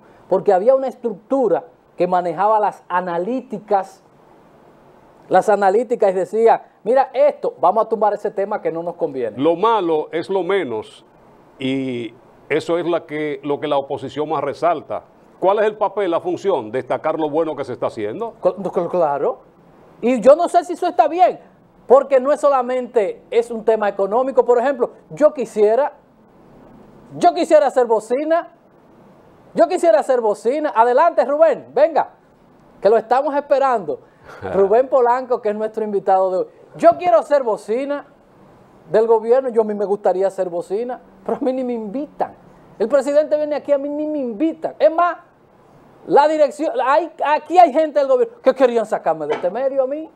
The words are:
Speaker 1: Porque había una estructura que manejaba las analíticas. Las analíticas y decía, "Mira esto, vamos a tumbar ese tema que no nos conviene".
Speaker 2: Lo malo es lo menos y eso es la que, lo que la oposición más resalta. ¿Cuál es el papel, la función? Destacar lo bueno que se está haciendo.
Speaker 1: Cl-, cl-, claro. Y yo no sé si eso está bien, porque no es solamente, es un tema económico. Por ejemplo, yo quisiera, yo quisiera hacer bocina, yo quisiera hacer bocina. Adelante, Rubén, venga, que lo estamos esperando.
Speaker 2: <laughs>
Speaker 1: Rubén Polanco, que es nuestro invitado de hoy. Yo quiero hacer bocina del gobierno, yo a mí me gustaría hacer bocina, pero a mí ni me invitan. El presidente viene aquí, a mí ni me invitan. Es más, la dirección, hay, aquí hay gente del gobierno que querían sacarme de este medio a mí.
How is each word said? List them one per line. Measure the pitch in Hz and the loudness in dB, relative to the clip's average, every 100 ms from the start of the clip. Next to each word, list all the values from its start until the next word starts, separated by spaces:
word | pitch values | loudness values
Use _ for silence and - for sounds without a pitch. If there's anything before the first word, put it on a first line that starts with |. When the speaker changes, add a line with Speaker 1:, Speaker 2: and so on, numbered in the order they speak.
| _ _ - | _ _ -4
Speaker 1:
Porque | 190 196 | -2 2
había | 190 214 | 2 4
una | 269 269 | 2 0
estructura | - 233 185 - 269 233 160 - _ _ - | -6 -8 -8 -4 0 2 0 -2 _ _ -4
que | 175 | 0
manejaba | 180 175 160 202 220 | 0 -2 -2 0 2
las | 208 185 - | 0 -4 -4
analíticas. | 180 180 170 185 254 254 202 - 202 190 - _ _ _ _ _ _ _ _ _ _ _ _ - | -4 -2 -4 -4 -6 -6 -10 -2 -2 -2 -12 _ _ _ _ _ _ _ _ _ _ _ _ 0
Las | 185 185 | 2 2
analíticas | 202 202 202 247 233 202 | 2 2 0 0 0 0
y | |
decía, | 185 180 214 226 190 - _ | 0 -2 2 2 2 -2 _
"Mira | 196 262 262 | -2 0 0
esto, | 240 285 - 180 - | 2 0 0 -6 -2
vamos | 165 208 | 0 2
a | 220 | 0
tumbar | 220 208 | 0 0
ese | 202 208 | -2 -6
tema | 175 202 214 | -4 -6 -4
que | 170 | -6
no | 160 | -6
nos | 175 | -8
conviene". | 170 165 135 117 101 | -6 -6 -4 -6 -2
Speaker 2:
Lo | 147 170 | 0 2
malo | 214 220 175 156 147 | 2 0 0 -2 -2
es | 160 165 | -6 -4
lo | 190 | -4
menos | 170 196 151 110 104 - _ _ _ _ _ - | -2 -2 -4 -6 -10 -18 _ _ _ _ _ -8
y | 131 135 131 120 113 - _ _ - | -4 -4 -4 -6 -10 -14 _ _ -6
eso | 151 156 170 | -4 -2 -4
es | 170 | -2
la | 170 | -4
que, | 160 151 151 143 | -4 -8 -6 -6
lo | 147 143 | -6 -6
que | 151 | -2
la | 143 | -4
oposición | 139 139 131 - 147 | -4 -8 -10 -8 -6
más | 156 | -4
resalta. | 143 127 160 160 - 104 - _ _ - | -6 -4 -2 -2 -6 -12 -12 _ _ -4
¿Cuál | 180 214 | 0 2
es | 214 | 0
el | 214 | -2
papel, | 202 202 196 | -4 -2 -2
la | 165 | -2
función? | 165 170 196 165 110 | -4 -4 -2 -2 -2
Destacar | 120 - 135 156 160 | -6 -4 -4 -4 -2
lo | 156 | -2
bueno | 147 160 | -2 -2
que | 143 | -4
se | 135 | -8
está | 117 131 | -6 -6
haciendo. | - 104 139 226 - | -4 -8 -6 -10 -4
Speaker 1:
Cl-, | 180 190 185 | -4 -2 -6
cl-, | 190 170 | -4 -2
claro. | 180 156 139 170 - _ _ _ _ - - | 0 0 0 -4 -6 _ _ _ _ -20 -6
Y | 226 254 | -2 2
yo | 208 | 4
no | 302 339 | 4 4
sé | 349 | 0
si | 349 | 0
eso | 339 359 | -4 -4
está | 349 320 | 0 0
bien, | 330 349 - - _ _ _ - | 4 2 0 -12 _ _ _ 4
porque | 254 277 277 | 4 6 0
no | 254 | 2
es | 285 | 0
solamente, | 285 277 247 254 247 247 190 156 - | 2 2 0 -4 -2 -2 -2 -4 -4
es | 214 233 | -2 -2
un | 233 | -2
tema | 214 220 208 | 0 0 0
económico. | 196 196 214 262 262 | -2 -2 0 0 0
Por | 240 240 | 2 2
ejemplo, | 240 269 220 - - | 2 -2 -4 -6 -14
yo | 156 294 | 2 2
quisiera, | 294 233 - 208 226 294 - _ _ _ _ _ - - - - - - 139 | 2 -6 2 2 4 0 -4 _ _ _ _ _ -20 -20 -20 -20 -20 -20 0
yo | 349 | 2
quisiera | 311 320 311 269 | 2 4 4 4
hacer | 262 240 | 2 2
bocina, | 220 208 247 302 330 330 _ _ _ _ _ - _ _ _ - | 0 0 -4 0 -2 -2 _ _ _ _ _ -20 _ _ _ -8
yo | - 320 | 0 2
quisiera | 349 339 320 | 2 2 2
hacer | 247 254 | 2 0
bocina. | 220 202 226 285 302 | 0 -2 -2 -2 -2
Adelante, | 220 233 247 339 330 | 2 4 4 4 2
Rubén, | 254 285 320 - 123 | 0 2 2 2 -4
venga, | 151 311 285 143 - _ _ _ _ _ _ | 0 2 2 -4 -6 _ _ _ _ _ _
que | 190 | 2
lo | 226 | 2
estamos | 202 254 285 | 2 0 0
esperando. | 277 285 277 269 240 165 131 - _ - - | -2 0 0 2 0 -4 -8 -10 _ -20 -14
Speaker 2:
<laughs> | 190 | -6
Speaker 1:
Rubén | 185 196 220 262 | 0 2 2 2
Polanco, | 269 240 247 254 247 | 2 2 0 -2 -4
que | 214 | -4
es | |
nuestro | 208 220 220 | -4 -6 -6
invitado | 214 202 196 190 190 | -4 -4 0 2 2
de | 185 | -2
hoy. | 160 - - 156 | -4 -8 -20 2
Yo | 311 339 | 4 4
quiero | 349 330 | 4 2
hacer | 247 294 | 2 0
bocina | 247 202 - 226 277 285 - _ _ _ - - _ _ - | 0 -4 -4 -6 -4 -8 -10 _ _ _ -20 -20 _ _ -2
del | 185 226 | 0 4
gobierno, | 226 220 254 269 | 2 2 0 0
yo | 226 | -2
a | |
mí | 214 | -2
me | 208 202 | -2 -4
gustaría | 196 208 180 190 | -2 0 0 0
hacer | 185 185 | -2 -6
bocina, | 175 160 190 247 247 - - | -6 -6 -6 -6 -10 -14 -16
pero | - 233 | -8 -4
a | |
mí | 262 | -4
ni | 262 | -4
me | 254 | -4
invitan. | 240 214 214 294 - 262 - - _ - - | -6 -8 -10 -10 -8 -10 -10 -20 _ -18 -8
El | 226 | 0
presidente | 277 269 285 302 302 | 0 2 0 0 0
viene | 302 285 | -2 -4
aquí, | 277 | -2
a | 285 | -2
mí | 277 | -2
ni | 294 302 | -6 -6
me | 302 | -6
invitan. | 254 208 320 262 156 - | -6 -4 -4 -4 -8 0
Es | 294 | 0
más, | 320 349 330 - _ _ _ _ _ _ _ - | 2 -2 -2 -14 _ _ _ _ _ _ _ 0
la | 214 294 | 4 4
dirección, | 311 285 - 311 240 | 4 0 0 -4 -2
hay, | 247 294 330 - | 2 2 0 -4
aquí | 277 302 302 349 | -2 -2 0 4
hay | 349 | 6
gente | 254 311 294 | 4 0 0
del | 269 | 2
gobierno | 262 233 - | 2 0 -2
que | - | -2
querían | 254 262 233 208 | 2 2 2 -2
sacarme | 190 - 160 147 | -4 -2 -4 -4
de | |
este | 151 180 | -4 -4
medio | 208 269 269 | -2 -4 -2
a | 254 | -4
mí. | 294 320 | -4 -10